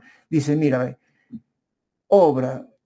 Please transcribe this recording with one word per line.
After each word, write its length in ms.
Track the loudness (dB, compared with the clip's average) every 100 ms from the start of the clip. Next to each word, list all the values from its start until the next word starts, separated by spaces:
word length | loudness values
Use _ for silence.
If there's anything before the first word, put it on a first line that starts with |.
| -14 _ -6
Dice, 260 | -2 0 0
mira, 220 | 0 -2
ve, 200 | -4 -10 _ _ _ -20 _ _ _ _ _ _ 0
obra, 600 | 4 4 2 -4 -8 -14 _